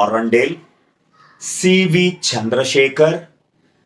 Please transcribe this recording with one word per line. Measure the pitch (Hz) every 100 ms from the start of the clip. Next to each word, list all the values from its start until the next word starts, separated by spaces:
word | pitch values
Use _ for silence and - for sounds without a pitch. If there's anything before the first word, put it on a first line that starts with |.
అరండేల్, | 104 113 113 120 143 170 - _ _ _ _ _ _ _
సివి | - - 185 185 185 180 180 180 -
చంద్రశేఖర్, | 117 110 123 131 139 135 135 156 165 - _ _ _ _ _